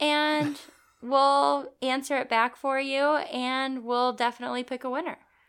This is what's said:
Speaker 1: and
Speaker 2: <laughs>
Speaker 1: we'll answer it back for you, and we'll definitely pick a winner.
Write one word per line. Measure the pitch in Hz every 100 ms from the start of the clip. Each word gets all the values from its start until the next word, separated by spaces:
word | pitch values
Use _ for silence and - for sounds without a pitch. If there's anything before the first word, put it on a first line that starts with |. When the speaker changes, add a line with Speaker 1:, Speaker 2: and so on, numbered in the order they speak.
Speaker 1:
and | 294 294 302 302 294 285 - _
Speaker 2:
<laughs> | _ _
Speaker 1:
we'll | 240 269 277 277 285 285 370 -
answer | 262 269 269 277
it | -
back | 226 240 -
for | 277 269
you, | 269 269 285 302 -
and | 247 254 262 269 262 226
we'll | 247 254
definitely | 220 240 240 247 247 247
pick | -
a | 262
winner. | 269 349 - _ _